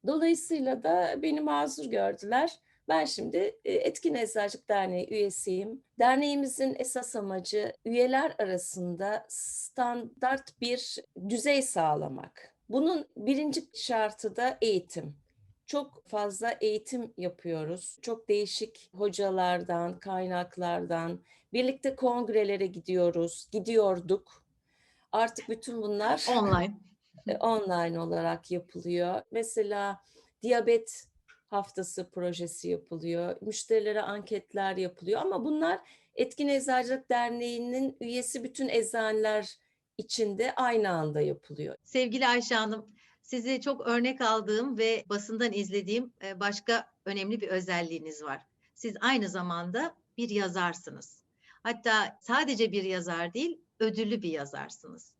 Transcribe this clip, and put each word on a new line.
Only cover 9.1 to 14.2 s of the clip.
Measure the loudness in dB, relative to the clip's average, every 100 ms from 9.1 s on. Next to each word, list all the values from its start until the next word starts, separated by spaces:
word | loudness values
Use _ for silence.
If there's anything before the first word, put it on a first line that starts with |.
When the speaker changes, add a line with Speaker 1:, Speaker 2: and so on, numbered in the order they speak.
| -2 -6
Speaker 1:
standart | -10 -8 -8 -8 -2 0 0 -6 -2 0 0 -4 _
bir | -2 -2 -4 -10 -12 -12 -4
düzey | 0 4 2
sağlamak. | 2 2 2 2 -2 -6 -12 -18 -20 _ _
Bunun | 2 2 2 -4 -6
birinci | 0 2 2 -2 -6
şartı | -12 -2 0 0 -2